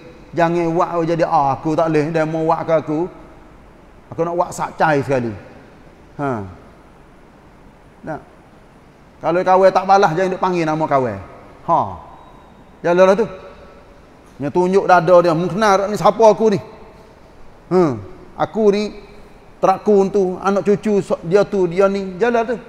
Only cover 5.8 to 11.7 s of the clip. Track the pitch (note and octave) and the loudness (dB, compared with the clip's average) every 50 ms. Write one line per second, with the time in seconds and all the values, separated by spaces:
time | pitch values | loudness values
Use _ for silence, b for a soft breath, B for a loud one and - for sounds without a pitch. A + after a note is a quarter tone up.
5.8 | - - - - - - - - C#3+ C#3 B2 G#2+ G2 F#2+ F2+ - - - - - | -20 -20 -20 -20 -20 -20 -12 -8 -6 -6 -6 -6 -8 -12 -16 -20 -20 -20 -20 -20
6.8 | - - - - - - - - - - - - - - - - - - - - | -20 -20 -20 -20 -20 -20 -20 -20 -20 -20 -20 -20 -20 -20 -20 -20 -20 -20 -20 -20
7.8 | - - - - - D#3+ D#3 - - - - - - - - - - - - - | -20 -20 -20 -18 -14 -12 -12 -12 -14 -20 -20 -20 -20 -20 -20 -20 -20 -20 -20 -20
8.8 | - - - - - - - - - D#3 E3+ F3+ F3+ F#3 F#3 F#3 G3 F#3 F#3 F#3 | -20 -20 -20 -20 -20 -20 -20 -8 -4 -2 -2 0 2 2 4 6 4 4 4 2
9.8 | F#3 G3 G3 G3 G#3 E3 D#3 E3+ F#3+ F#3 F#3 F3 F#3+ F#3 F3+ E3+ D#3+ D#3 D#3 D#3+ | 2 4 4 4 4 2 2 0 -2 -2 -2 -2 -2 -2 -2 0 -2 -2 -2 -2
10.8 | D#3 C#3 C#3+ C3+ B2+ A#2 G2+ F#2+ F2 - - - - - - - - - | -2 0 0 0 0 -2 -6 -8 -12 -16 -20 -20 -20 -20 -20 -14 -4 -2